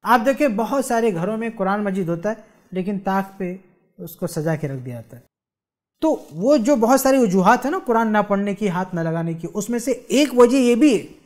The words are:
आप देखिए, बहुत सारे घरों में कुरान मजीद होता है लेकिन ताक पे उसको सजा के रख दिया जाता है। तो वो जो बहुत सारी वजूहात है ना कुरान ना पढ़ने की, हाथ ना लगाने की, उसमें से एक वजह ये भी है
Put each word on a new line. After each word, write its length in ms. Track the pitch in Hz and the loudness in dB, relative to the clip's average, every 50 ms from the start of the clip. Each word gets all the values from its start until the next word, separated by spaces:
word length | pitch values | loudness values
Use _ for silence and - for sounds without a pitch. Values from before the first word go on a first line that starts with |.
| - | 2
आप 160 | 202 233 247 | 2 2 2
देखिए, 280 | 220 269 269 - 294 277 | 4 0 0 2 0 0
बहुत 360 | 208 202 226 208 269 277 254 | 0 -2 -2 -2 -2 -2 -2
सारे 240 | - 240 226 226 233 | 0 0 0 0 0
घरों 240 | 190 165 175 196 220 | 0 -2 -4 -4 -4
में 140 | 220 226 226 | -4 -6 -8
कुरान 280 | 220 - 190 185 196 208 | -6 -4 -2 -2 -2 -2
मजीद 260 | 208 202 190 196 190 160 | -2 -2 -2 -2 -2 -2
होता 220 | 170 165 170 208 | -4 -4 -4 -6
है 140 | 226 214 - _ _ _ _ _ | -6 -6 -12 _ _ _ _ _
लेकिन 260 | 175 185 180 196 208 190 | -8 -6 -4 -4 -6 -4
ताक 340 | 196 196 190 196 190 196 - - | -4 -2 -2 -2 -2 -4 -8 -8
पे 100 | 196 175 185 190 _ _ _ _ _ _ _ - | -8 -8 -8 -10 _ _ _ _ _ _ _ -18
उसको 280 | 175 165 - - 185 165 | -18 -18 -10 -8 -8 -6
सजा 260 | - 160 151 165 160 | -6 -4 -2 -2 -2
के 100 | 151 156 | -2 -4
रख 120 | 143 139 131 | -8 -8 -8
दिया 180 | 123 127 120 | -10 -12 -14
जाता 200 | 117 110 _ - | -14 -16 _ -20
है। 60 | - _ _ _ _ _ _ _ _ _ _ _ _ _ _ _ _ | -20 _ _ _ _ _ _ _ _ _ _ _ _ _ _ _ _
तो 260 | - 320 277 - - - 139 | 0 0 0 -2 -6 -14 -10
वो 220 | 156 190 262 302 285 | -2 2 2 2 2
जो 180 | 208 233 294 226 | 4 2 2 2
बहुत 220 | 226 226 269 269 | 4 4 2 2
सारी 180 | 269 277 269 269 | 4 2 4 4
वजूहात 460 | 247 202 175 196 180 196 240 247 - | 2 4 2 4 4 4 4 4 2
है 60 | 269 | -4
ना 80 | 330 381 | -4 -4
कुरान 300 | - - 233 226 233 220 | -2 0 0 0 2 2
ना 120 | 214 214 208 | 0 0 0
पढ़ने 300 | 202 202 196 202 202 196 | 0 -2 -2 -2 -4 -4
की, 140 | 190 214 196 | -4 -4 -4
हाथ 260 | 165 180 185 185 180 | -2 -4 -6 -4 -6
ना 80 | 165 | -6
लगाने 320 | 165 165 160 165 165 165 165 | -4 -4 -4 -4 -4 -4 -6
की, 120 | 165 - 160 | -8 -10 -10
उसमें 300 | - 208 202 - 240 240 | -8 -8 -6 -4 -6 -4
से 140 | 233 277 240 - - - | -2 -4 -4 -6 -4 -2
एक 220 | - 262 302 262 247 | 2 2 2 2 6
वजह 240 | 247 240 240 247 277 | 6 6 6 6 4
ये 160 | 247 240 240 | 4 4 4
भी 160 | 226 302 302 | 6 4 4
है 60 | 233 170 135 - - - _ | 4 2 -2 -6 -20 -20 _